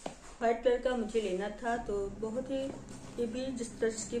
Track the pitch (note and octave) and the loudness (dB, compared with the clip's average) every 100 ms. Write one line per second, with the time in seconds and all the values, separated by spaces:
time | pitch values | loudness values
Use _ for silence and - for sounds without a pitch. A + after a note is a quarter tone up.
0 | - - - - A#3 A#3 B3+ B3 B3+ B3 | -10 -10 -14 2 4 6 6 4 4 2
1 | G#3 A3+ G#3 F3+ G#3 G#3 A#3+ A#3 A#3 G3+ | 2 2 2 0 0 -2 -2 0 0 -2
2 | G3 G3+ A3 A#3 C4 C4+ C4+ C4+ - - | -2 -2 -4 -2 -2 -2 -2 -6 -10 -12
3 | - - A#3 A#3+ C4 A#3+ A#3 - A3+ A3 | -10 -2 -2 0 -2 -2 -4 0 0 0
4 | - A#3 | -2 -4